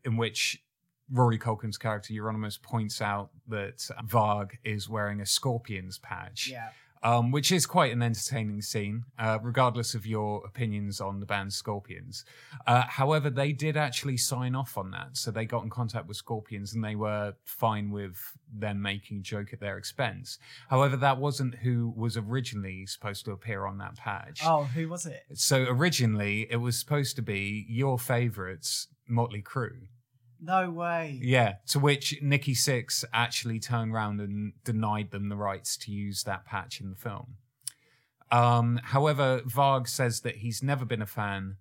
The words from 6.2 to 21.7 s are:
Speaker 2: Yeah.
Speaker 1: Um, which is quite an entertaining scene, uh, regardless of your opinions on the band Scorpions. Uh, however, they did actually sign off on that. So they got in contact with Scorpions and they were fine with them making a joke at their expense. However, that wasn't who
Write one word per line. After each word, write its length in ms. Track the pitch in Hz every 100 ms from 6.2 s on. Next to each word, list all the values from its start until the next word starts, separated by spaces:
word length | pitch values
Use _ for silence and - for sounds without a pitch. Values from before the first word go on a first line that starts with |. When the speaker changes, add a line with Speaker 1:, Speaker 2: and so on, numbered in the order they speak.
| 92 - -
Speaker 2:
Yeah. 220 | 127 113 - _ _
Speaker 1:
Um, 280 | 113 120 117
which 200 | 143 139
is 140 | 185
quite 260 | - 180 139
an 120 | 120
entertaining 580 | 120 110 - 127 107 104
scene, 440 | - 110 104 110 120 -
uh, 220 | 113 110
regardless 540 | 120 120 127 120 117
of 100 | 113
your 400 | 101 110 107 104
opinions 560 | - - 117 104 101 98
on 180 | 98 98
the 60 |
band 260 | 98 101 98
Scorpions. 720 | - - 101 - 90 123 - - - - 143 -
Uh, 160 | 123
however, 480 | 117 - 135 156 143
they 220 | 131 143
did 220 | 131 156
actually 420 | 151 143 123 139 123
sign 360 | - 123 127
off 240 | 131 127 -
on 140 | 95
that. 260 | 92 - 127
So 140 | -
they 140 | 110
got 180 | 110 117
in 80 | 107
contact 340 | 120 120 117 87
with 100 | 104
Scorpions 560 | - 113 107 104 101
and 80 | 110
they 100 | 107
were 380 | 107 107 104 104 -
fine 460 | - - 117 107 101
with 280 | 101 98 90 - - -
them 300 | 107 104 101
making 340 | 101 101 - 101
a 40 |
joke 300 | 95 107 104
at 80 | -
their 200 | 101 98
expense. 580 | - - 120 95 - - - - -
However, 260 | 131 139 131
that 200 | 139 131
wasn't 380 | 143 135 131
who 360 | 123 127